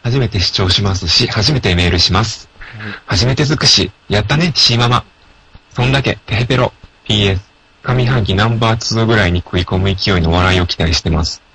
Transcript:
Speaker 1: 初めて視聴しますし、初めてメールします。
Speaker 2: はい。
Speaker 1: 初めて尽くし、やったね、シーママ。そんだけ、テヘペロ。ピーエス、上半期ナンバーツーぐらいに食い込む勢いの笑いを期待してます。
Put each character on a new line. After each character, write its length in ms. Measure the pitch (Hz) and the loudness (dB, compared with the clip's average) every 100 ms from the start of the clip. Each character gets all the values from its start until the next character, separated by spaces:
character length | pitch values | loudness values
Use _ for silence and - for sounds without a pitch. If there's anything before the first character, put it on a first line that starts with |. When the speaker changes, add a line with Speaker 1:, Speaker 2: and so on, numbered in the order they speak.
Speaker 1:
初 160 | 120 135 | 0 0
め 100 | 113 | 0
て 120 | 101 | 0
視 120 | - | -2
聴 160 | - 92 | 0 0
し 120 | - | 0
ま 120 | 101 | 0
す 140 | 92 82 | -2 -2
し、 180 | - - | 0 0
初 240 | 107 107 | 0 0
め 80 | 139 | 0
て 140 | 101 | 0
メ 140 | 87 87 | 2 2
ー 20 | |
ル 80 | 87 | 2
し 140 | - | 2
ま 120 | 92 | 0
す。 240 | 117 - - - | 0 -6 -16 -20
Speaker 2:
は 300 | - 110 107 | -18 -14 -14
い。 40 | - - | -14 -4
Speaker 1:
初 200 | 107 123 | 0 0
め 80 | |
て 100 | 131 | 0
尽 120 | 143 156 | 0 2
く 100 | - | 2
し、 240 | - 180 - _ | 0 -2 -8 _
や 140 | 104 | -2
っ 20 | |
た 120 | 104 147 | 0 0
ね、 160 | 175 | 0
シ 200 | - - | 2 2
ー 40 | 117 | 2
マ 100 | 120 | 2
マ。 160 | 120 - _ - _ _ - _ | 0 -2 _ -20 _ _ -20 _
そ 100 | - | -2
ん 80 | 123 | 0
だ 100 | 135 | 0
け、 160 | 127 - - | -2 -4 -4
テ 100 | 104 | -4
ヘ 100 | 120 | 0
ペ 100 | 127 | 0
ロ。 160 | 123 - - _ | 0 -4 -20 _
ピ 200 | - 107 | -2 0
ー 80 | 101 | 2
エ 40 | 95 | 0
ス、 60 | - _ _ _ | -6 _ _ _
上 240 | - 127 120 | -4 0 2
半 180 | 123 | 0
期 100 | 95 | 0
ナ 120 | 95 113 | 0 0
ン 120 | 113 | 2
バ 160 | 113 | 0
ー 20 | 113 | 0
ツ 220 | - 110 | -2 0
ー 80 | 113 | 2
ぐ 100 | 110 | 2
ら 100 | 90 | 2
い 60 | |
に 80 | 87 | 0
食 180 | - 90 | -2 -4
い 40 | |
込 160 | 87 95 | -2 0
む 160 | 98 | 0
勢 220 | 92 - 92 | -2 0 0
い 40 | |
の 120 | 80 | 2
笑 240 | 85 92 92 | 2 2 2
い 40 | |
を 60 | 87 | 0
期 120 | - | -2
待 160 | 80 | -2
し 80 | 78 | 0
て 80 | 85 | 0
ま 140 | 80 | -2
す。 180 | 80 - _ | -2 -8 _